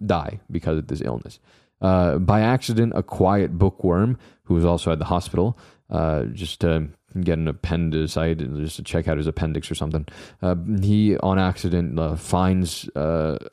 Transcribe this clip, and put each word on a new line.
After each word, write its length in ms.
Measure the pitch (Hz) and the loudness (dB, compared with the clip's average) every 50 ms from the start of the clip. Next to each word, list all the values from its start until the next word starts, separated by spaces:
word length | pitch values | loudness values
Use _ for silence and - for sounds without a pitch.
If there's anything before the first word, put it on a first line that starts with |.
| 104 | -2
die 320 | 101 87 82 71 - - 101 - - | 0 0 0 -2 -6 -10 -12 -12 -8
because 280 | 87 85 - 82 78 78 | -8 -4 -2 -2 -2 -2
of 80 | 76 | -2
this 140 | - 67 - | -4 -6 -4
illness. 400 | - 60 60 58 - - - - _ _ _ _ _ _ _ _ | -4 -6 -6 -6 -10 -14 -18 -20 _ _ _ _ _ _ _ _
Uh, 380 | - 95 92 92 90 87 69 82 | 2 4 4 4 4 4 2 2
by 220 | 92 98 104 107 | 4 4 4 4
accident, 520 | 110 117 127 127 - - 113 110 117 113 - | 4 4 2 0 0 0 2 2 2 2 0
a 80 | - | -2
quiet 560 | 98 - - - 95 92 101 101 92 - 85 85 | -4 -4 0 2 4 4 4 2 2 0 2 2
bookworm, 580 | 95 92 - - - 90 85 90 104 123 127 - - - _ _ _ | 2 2 2 0 0 2 2 4 2 2 0 -4 -8 -20 _ _ _
who 100 | - 87 | 0 2
was 100 | 82 82 | 4 4
also 280 | 87 87 85 - - | 4 2 2 0 0
at 80 | 82 76 | 0 0
the 60 | 78 | 0
hospital, 520 | - 90 87 - - - 85 90 117 120 - - - _ _ _ - | -2 -2 -2 -2 -2 -2 0 0 0 -2 -6 -12 -20 _ _ _ -6
uh, 340 | - 80 80 80 78 73 58 | -2 -2 0 0 0 -2 -2
just 340 | 55 62 98 87 78 - - | -4 -6 -8 -10 -10 -4 0
to 280 | - 85 80 80 78 76 - _ _ _ - 92 | 0 2 2 0 -2 -4 -10 _ _ _ -6 -2
get 160 | 90 87 82 80 | 0 0 0 0
an 120 | 80 78 | 0 -4
appendicite, 880 | 71 - - 87 85 85 85 80 76 80 78 78 - 80 80 82 82 80 76 64 73 73 | -4 -4 -4 -4 -2 -2 0 0 0 0 -2 -2 -2 -2 0 0 0 -2 -4 -6 -4 -6
just 160 | 76 80 - | -6 -6 -8
to 60 | - | -10
check 260 | - - - 85 78 80 | -8 -4 -4 -2 -2 0
out 80 | 78 | -2
his 100 | 73 76 | -2 -2
appendix 440 | 80 78 - 82 80 78 80 - - | -4 -2 -2 -4 -2 -4 -6 -6 -6
or 40 | 80 | -6
something, 320 | - 73 78 80 78 78 - - - - - - _ | -6 -4 -4 -4 -4 -6 -8 -14 -20 -20 -20 -12 _
uh, 120 | 95 90 90 85 85 104 107 98 | -2 -2 -2 -2 -2 -2 -2 0
he, 340 | 95 101 104 107 107 104 95 - | 2 2 4 4 4 4 2 2
on 200 | - 95 95 95 | 2 2 2 4
accident, 600 | 95 92 90 - - 90 87 87 87 71 62 82 | 2 2 0 -2 -2 0 0 0 0 0 -2 -2
uh, 160 | 82 80 80 | -2 -2 -2
finds, 720 | 78 - - - 90 92 92 92 92 92 80 - - - - | -6 -2 0 2 2 4 4 2 2 0 -2 -4 -10 -12 -10
uh, 480 | - 69 76 78 82 80 78 78 69 - - - | -6 -4 -2 0 0 0 0 -2 -4 -4 -8 -12